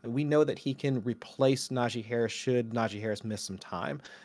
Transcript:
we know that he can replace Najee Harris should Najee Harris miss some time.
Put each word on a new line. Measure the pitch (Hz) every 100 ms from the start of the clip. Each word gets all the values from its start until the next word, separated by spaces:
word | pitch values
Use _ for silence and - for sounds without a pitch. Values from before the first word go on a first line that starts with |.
we | 120 123
know | 147 151
that | 147 110
he | 139
can | 135 143 131
replace | 120 113 - - 135 135 -
Najee | 127 120 117
Harris | 107 117 117
should | - - 123 113
Najee | 117 110 101
Harris | 110 104
miss | 110 104
some | - 95
time. | - 90 - 73 - -